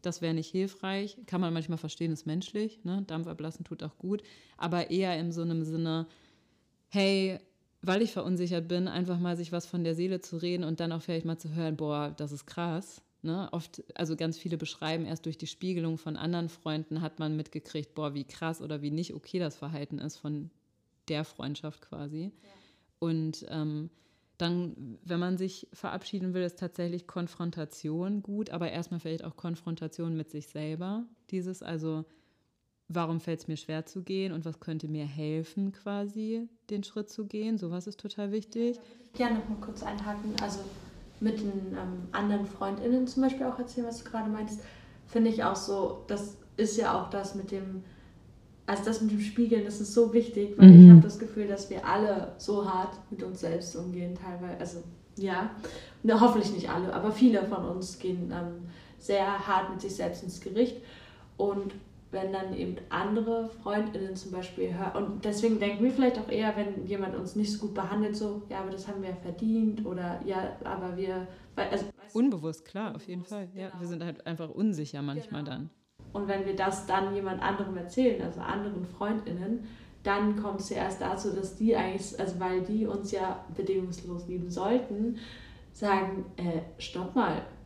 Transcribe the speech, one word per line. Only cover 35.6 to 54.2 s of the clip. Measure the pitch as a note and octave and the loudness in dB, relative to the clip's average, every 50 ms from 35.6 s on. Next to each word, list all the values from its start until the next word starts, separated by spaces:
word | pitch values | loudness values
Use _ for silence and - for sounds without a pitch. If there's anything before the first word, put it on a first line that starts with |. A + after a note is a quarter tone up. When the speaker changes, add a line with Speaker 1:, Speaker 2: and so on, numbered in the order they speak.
| G3 G3 G3 | -6 -6 -6
Speaker 1:
quasi | - - G#3 G3+ G3+ G3+ G3+ G#3 A3 A3 G#3+ A3+ A3+ A#3 A#3 - _ _ - | -10 -10 -8 -6 -6 -6 -8 -8 -8 -6 -6 -6 -6 -8 -10 -14 _ _ -8
den | G#3 G#3 G3 | -8 -8 -8
Schritt | - - G#3+ G#3 - | -8 -8 -10 -10 -8
zu | - - G#3+ | -10 -10 -10
gehen? | G#3 - G#3+ G#3+ A3+ A3+ | -8 -6 -6 -4 -2 -4
Sowas | G3+ F3+ E3 E3+ F3+ F3+ | -4 -4 -6 -6 -6 -8
ist | G#3 G3 - | -10 -14 -12
total | - G3+ - - G3+ G3+ | -14 -12 -8 -8 -6 -4
wichtig. | G3+ A3 G#3 - - A#3 A#3 A#3+ A#3+ | -4 -6 -6 -6 -4 -2 -2 -2 -2
Speaker 2:
Ja, | A#3+ | -6
da | - - | -12 -20
würde | - - - - | -20 -20 -20 -18
ich | - | -4
gerne | - B3 A#3 A3+ G#3+ | -4 -2 -2 -2 -4
noch | - - | -4 -6
mal | G#3+ - - | -8 -8 -10
kurz | G#3+ - - G#3+ | -12 -12 -10 -10
einhaken. | G#3 G#3 G#3 G#3 G#3 G#3 G#3 G#3+ G#3+ G#3 - | -10 -10 -8 -8 -8 -8 -8 -8 -6 -6 -4
Also | G3+ G3+ G3 G3 F#3+ - - - - - - - - - - - | -4 -4 -8 -8 -10 -12 -14 -16 -18 -20 -20 -20 -20 -20 -10 -4
mit | G#3+ A3 A3 G#3+ | -2 -2 -2 -2
den, | G#3 G3+ G3 G3 F#3+ F#3 F#3 | -6 -6 -6 -6 -8 -6 -8
ähm, | F3+ F3+ F3+ F3+ F3+ F3+ - - | -8 -8 -8 -8 -10 -10 -8 -6
anderen | G3 G3+ G#3 G#3 G3+ G3+ | -2 0 0 0 0 -2
FreundInnen | - - - G3 G3 G3+ G#3+ A#3+ A#3+ B3 B3+ B3+ | -6 -6 -6 -6 -6 -6 -4 0 0 2 2 0
zum | B3 - C4 C4+ | -2 0 0 0
Beispiel | C4 C4 - C4 | 0 0 -2 -4
auch | B3+ B3 - | -6 -4 -6
erzählen, | B3 - - B3 A#3 | -8 -8 -6 -8 -6
was | A#3 A#3 - - | -6 -8 -12 -14
du | - | -10
gerade | - A3 G#3+ G#3+ | -8 -6 -6 -4
meinst, | G#3+ G#3+ G#3 G#3 G#3+ G#3 - - - - - - - - - | -6 -6 -6 -8 -10 -12 -14 -16 -20 -20 -20 -20 -20 -20 -20
finde | - - A#3 A3+ A3+ | -4 2 2 4 4
ich | G#3+ - - | 2 0 -2
auch | G3 G3 | -2 -4
so, | - - - G3 G3 F#3+ - - - - | -4 -4 -4 -4 -2 -2 -4 -6 -10 -8
das | - G#3 G3+ G#3 - - - - - - | -6 -6 -6 -6 -10 -14 -18 -20 -12 -4
ist | - A3 G#3+ - | -2 -2 0 0
ja | A#3 G#3+ F3+ - | 0 0 0 0
auch | F#3 F3+ - | -2 -4 -4
das | - G3+ G3 - - | -6 -6 -6 -6 -8
mit | G3 F#3+ - | -8 -8 -6
dem, | G3+ F#3+ F#3+ F#3+ F#3+ F#3+ F#3 - - - - - - - - - - - - - - - - | -8 -8 -6 -8 -10 -12 -12 -14 -20 -20 -20 -20 -20 -20 -20 -20 -20 -20 -20 -20 -20 -14 -6
also | - G3+ G3+ - | -4 -4 -2 -2
das | A3+ A3+ A3 | -2 -2 0
mit | A3 G#3 | 0 0
dem | G#3 G#3 | 0 0
Spiegeln, | G#3 - - A#3+ A#3+ A3 A3+ G#3+ G3+ | -2 -2 0 0 2 2 2 2 0
das | - - - | -2 -6 -6
ist | G#3 - - | -8 0 4
so | A#3+ A#3 A3 A3+ | 4 4 6 4
wichtig, | A#3+ A3+ - - G3+ G3+ G#3 - | 2 2 2 -2 -4 -2 -2 12
weil | - G3 F#3+ | 12 12 12
Speaker 1:
Mhm. | F3 F3 F3+ | 12 12 12
Speaker 2:
ich | F3+ | 12
habe | E3+ E3 | 12 12
das | D#3+ G#3+ - - | 12 12 0 -6
Gefühl, | A3 A3 - G#3+ G#3 | -8 -8 -4 -4 -4
dass | G3+ G3 G3 - - | -4 -4 -6 -6 -10
wir | F#3+ F#3 - | -10 -8 -4
alle | - F#3+ G#3 G#3+ G#3 G3 F#3 F3 - - | -2 0 0 0 0 0 -2 -4 -8 -12
so | - - - G#3 G3+ G3+ F#3+ | -10 -4 -2 -2 -2 0 -2
hart | F#3 F#3 F#3+ F#3 - - - - | -2 -2 -4 -4 -8 -14 -14 -14
mit | G#3 - F#3 | -10 -10 -8
uns | F#3 F#3 - | -10 -8 -6
selbst | - E3 E3 F3 - - - | -6 -4 -4 -4 -6 -8 -10
umgehen | E3 F3 F3+ F3+ F3+ F3 F3 F3+ | -10 -8 -8 -8 -6 -6 -8 -8
teilweise, | - | -10